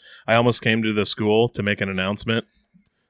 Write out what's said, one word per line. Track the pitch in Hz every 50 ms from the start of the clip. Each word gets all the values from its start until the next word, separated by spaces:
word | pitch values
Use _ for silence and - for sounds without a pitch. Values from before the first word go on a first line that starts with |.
| _ - - - - -
I | 113
almost | 117 120 123 113 - -
came | 117 110 113
to | 110 110 107
the | 104 98
school | - - - 110 104 107 110 117 120
to | - - 101
make | 101 104 -
an | 101 98
announcement | 95 92 92 98 104 101 - - 113 113 - _ _ _ _ _ _ _ _ _ _ _ _ _